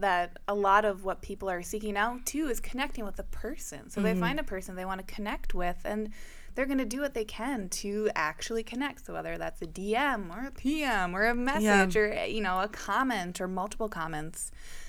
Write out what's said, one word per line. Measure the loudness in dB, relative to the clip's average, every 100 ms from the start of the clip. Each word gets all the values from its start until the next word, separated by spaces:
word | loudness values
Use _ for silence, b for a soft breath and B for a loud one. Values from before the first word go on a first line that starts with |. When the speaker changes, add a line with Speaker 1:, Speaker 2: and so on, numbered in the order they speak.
Speaker 1:
that | 2 2 0 -4 -2
a |
lot | 2 6 8 6
of | 2
what | -2 -4
people | -6 -4 -2
are | -2
seeking | -4 -4 -2 0
out | 0 0 -4
too | -2 0
is | 0
connecting | -2 -2 -2 -2 -4
with | -6
a |
person. | -4 -4 -4 -6 -8 -10 -6
So | 0
they | 2
Speaker 2:
Mm-hmm. | 4
Speaker 1:
find | 2 2
a |
person | -2 -4 -6 -6
they | -4
wanna | -4
connect | -6 -4 -4 -2 2 2
with, | 2 0
and | -2 -2 -4 B B B B
they're | -2 2
gonna | 2 0
do | -2
what | -2 -2
they | -4
can | -4 -4 -4 -4
to | -4 -2 0 2 2
actually | 0 0 -4 -4
connect. | -4 -4 -4 -6 -8
So |
whether | -6 -6 -4
that's | -6 -6
a | -8
D | -6 0 2
M | 2 0 -4
or | -6 -8
a |
P | -2 0 2
M | 2 2 2 4
or | 4
a |
message | 4 2 4 8 8 8 6
Speaker 2:
Yeah. |
Speaker 1:
or, | 4 2 -2
you | 0
know, | 2 2
a | 0
comment | -4 0 2 2 0 -2 -4
or | -2
multiple | -2 -4 -2 -4
comments. | -2 -4 -4 -6 -6 -8 B B B